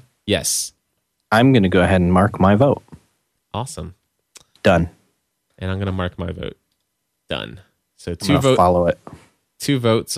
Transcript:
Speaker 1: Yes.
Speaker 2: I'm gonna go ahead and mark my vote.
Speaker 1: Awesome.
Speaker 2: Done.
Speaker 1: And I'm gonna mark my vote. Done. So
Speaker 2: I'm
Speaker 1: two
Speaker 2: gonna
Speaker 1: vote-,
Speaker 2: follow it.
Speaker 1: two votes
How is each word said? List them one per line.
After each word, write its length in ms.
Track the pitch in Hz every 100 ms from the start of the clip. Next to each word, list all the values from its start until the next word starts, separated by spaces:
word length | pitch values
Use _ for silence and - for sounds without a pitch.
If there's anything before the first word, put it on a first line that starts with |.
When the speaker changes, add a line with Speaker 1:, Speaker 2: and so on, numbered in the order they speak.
| _ _ -
Speaker 1:
Yes. 460 | 98 - - - - _ _ _ _ _
Speaker 2:
I'm 220 | 107 131
gonna 160 | 127 95
go 140 | 92
ahead 180 | 87 92
and 140 | 87
mark 260 | 92 101 -
my 160 | 92 104
vote. 260 | 139 - - - _ _ _ _ _
Speaker 1:
Awesome. 420 | 101 131 - 82 - _ _ _ - _ _
Speaker 2:
Done. 260 | 104 87 85 - _ _ _ _ _ _
Speaker 1:
And 100 | 92
I'm 80 | 95
gonna 140 | 98
mark 260 | 95 90 -
my 140 | 87
vote. 240 | 90 - - _ _ _ _ _ _ _
Done. 320 | 76 52 76 _ _ _ _
So 140 | -
Speaker 2:
I'm 60 | 85
Speaker 1:
two 100 | -
Speaker 2:
gonna 120 | 139
Speaker 1:
vote-, 140 | 135 127
Speaker 2:
follow 320 | 90 90 85
it. 100 | - - - _ _ _ _
Speaker 1:
two 180 | - 139
votes 380 | 120 110 -